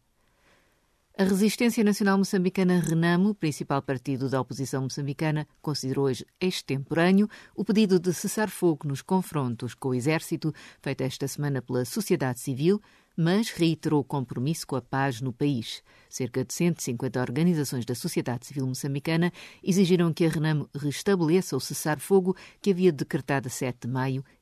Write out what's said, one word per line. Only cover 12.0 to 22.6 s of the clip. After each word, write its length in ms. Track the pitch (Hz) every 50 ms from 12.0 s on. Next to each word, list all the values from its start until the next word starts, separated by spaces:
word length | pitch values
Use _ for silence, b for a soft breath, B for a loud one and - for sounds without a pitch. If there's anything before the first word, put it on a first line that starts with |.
| 202 - 180 - 139 127 120 -
civil, 400 | - 143 127 127 151 180 208 208 b b b b b b b
mas 340 | 175 160 170 190 214 226 -
reiterou 500 | - - 170 165 156 - - 156 151 147
o 60 | -
compromisso 600 | - 151 139 123 - - 123 127 151 165 - -
com 120 | - 143
a 40 | 123
paz 380 | - _ 139 135 139 139 120 110
no 140 | 131 131 120
país. 500 | - 147 147 139 113 107 - - - b b b b b b
Cerca 360 | - - 127 117 - 131 127
de 80 | - -
cento 260 | - 170 175 160 -
e 40 | -
cinquenta 360 | 135 120 117 135 123 - 127
organizações 640 | 127 123 120 147 170 180 170 151 139 - 147 123 110
da 100 | - 120
sociedade 540 | - - 170 - 170 - 131 120 123 -
civil 180 | - 135 139 131
moçambicana 680 | 131 127 - - 143 139 143 - 160 165 165 175 175 B B B B B B
exigiram 520 | - 202 170 202 190 165 185 170 170 165 143
que 120 | - 170
a 40 | 160
renamo 400 | 156 160 151 160 151 143 135 - -
restabeleça 840 | 139 147 143 131 - - 202 196 180 165 151 175 190 180 - -
o 20 | 131
cessar-fogo 760 | - - 151 - - 160 151 143 - - 196 190 180 190 185 B B B B B